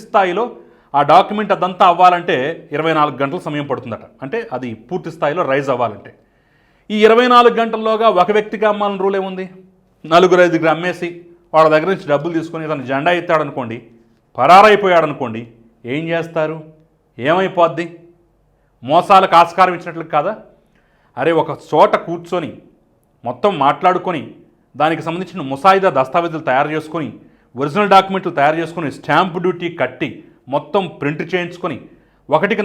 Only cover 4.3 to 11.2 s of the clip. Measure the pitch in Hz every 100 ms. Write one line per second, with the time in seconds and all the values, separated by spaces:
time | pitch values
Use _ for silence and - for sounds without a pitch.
4.3 | 226 226 123 123 110 - 175 165 - 156
5.3 | 165 147 135 139 123 117 98 - - _
6.3 | _ _ _ _ _ - 214 214 226 247
7.3 | 240 240 202 226 220 220 220 226 185 175
8.3 | 208 214 214 214 208 208 196 196 196 190
9.3 | 185 185 - _ _ _ _ 151 165 185
10.3 | 180 175 160 160 156 180 170 175 170